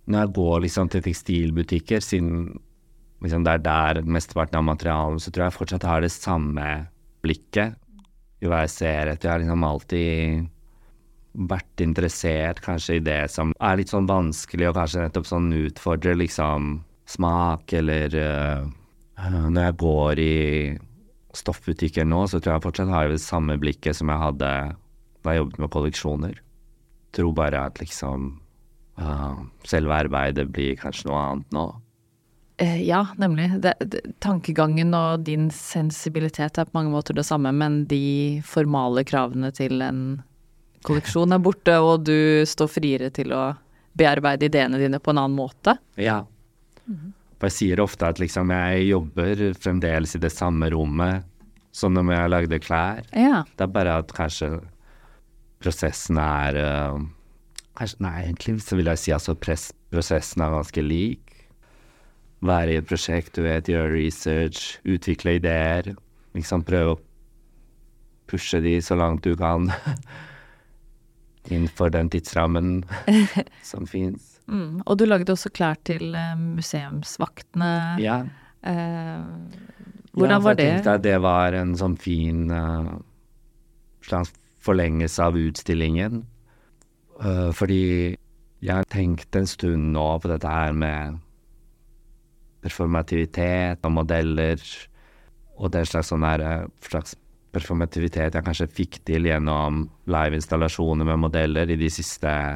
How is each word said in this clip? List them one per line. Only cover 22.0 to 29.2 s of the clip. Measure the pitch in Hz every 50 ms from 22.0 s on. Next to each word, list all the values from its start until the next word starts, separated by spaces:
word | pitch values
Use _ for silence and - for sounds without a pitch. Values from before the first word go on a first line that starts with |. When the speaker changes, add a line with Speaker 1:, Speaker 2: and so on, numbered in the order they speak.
| 78
Speaker 1:
nå, | 80 82 87 98
så | 92 90 82
tror | - 90 80
jeg | 80 -
fortsatt | 92 80 - 92 95
har | 92 82 78
det | 76 78 76
samme | - - - 82 78 78 76 73
blikket | 73 76 71 - - 78 76
som | - 80 76
jeg | 76 78
hadde | 80 76 71 69 67 69 69 69 71 73 80 - - - - - - _ _ _
da | - 80
jeg | 82 80 73
jobbet | 67 - -
med | 76 73
kolleksjoner. | - 78 73 76 73 - - 76 73 73 78 95 - - - - - - - - - _ _ _ - - _ _ -
Tror | - 87 85 80
bare | 80 78 73 71 69 69
at | 69 - -
liksom, | 78 76 - - 71 69 67 67 67 67 71 76 - - _ _ - _ _ - - - -
eh, | - 82 78 73 71